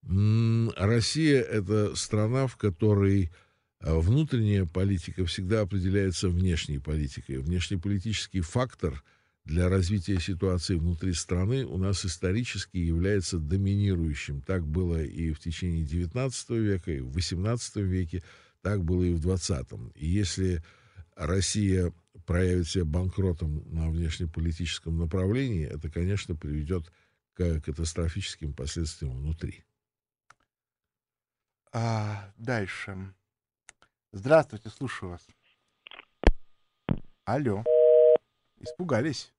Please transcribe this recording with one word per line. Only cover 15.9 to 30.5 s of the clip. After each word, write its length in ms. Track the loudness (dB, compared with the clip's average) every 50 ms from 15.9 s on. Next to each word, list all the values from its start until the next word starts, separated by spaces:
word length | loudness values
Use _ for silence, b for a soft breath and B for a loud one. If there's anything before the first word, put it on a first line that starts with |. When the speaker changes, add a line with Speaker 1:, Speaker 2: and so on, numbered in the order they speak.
| -2 -2 -4 -2 -2 -2 -4 -2 -4 -6 -6 -4 -2 0
Speaker 1:
века, 320 | 0 0 0 -2 -2 -4 -6
и 80 | -4
в 120 | -4 -4 -4
восемнадцатом 720 | -4 -2 -2 -2 -2 -2 -2 -2 -2 -4 -6 -4 -2 -2
веке, 380 | 0 0 0 -2 -2 -4 -8 B B B B B B B B _
так 220 | -2 -2 0 0
было 180 | 2 2 2 4
и 100 | 2 2
в 60 | 2
двадцатом. 680 | 2 0 0 0 0 -2 -2 -2 -4 -8 -10 -14 -14 -14 -12
И 120 | -6 -2
если 560 | 0 0 2 0 0 0 0 0 0 0 -2 -4 B B B B B B B B B _
Россия 760 | -6 -2 0 0 0 0 0 0 0 2 2 4 2 2 0 -2 -6 _ _ _ -20 -6
проявит 420 | -2 0 2 2 2 2 2 0 0
себя 160 | 0 -2 0
банкротом 800 | 0 0 0 0 0 0 0 0 0 0 0 -2 -4 -4 -4 -6 -6 -4
на 180 | -2 -2 0
внешнеполитическом 1080 | 0 0 0 -2 -2 -2 -6 -6 -4 -2 -2 -2 -2 -2 -4 -6 -6 -6 _ -4 -2 0
направлении, 680 | 0 0 0 0 0 2 0 0 0 0 -2 -2 -4
это, 240 | -4 -6 -8 -8 -8
конечно, 440 | -4 -2 -2 0 -2 -2 -4 -6 -8
приведёт 560 | -6 -6 -6 -4 -4 -2 -2 -2 -4 -4 -8 b b b b b b b _ _
к 260 | -2 0 0 0 0
катастрофическим 920 | -2 -6 -6 -4 -4 -4 -2 -2 -2 -2 -2 -4 -6 -8 -10 -8 -8 -8 -8
последствиям 600 | -6 -8 -6 -4 -4 -4 -6 -6 -6 -8 -6 -6
внутри. 480 | -6 -4 -4 -4 -4 -6 -10 -10 -12 -20 _ _ _ _ _ _ _ _ _ _ _ _ _ -20 _ _ _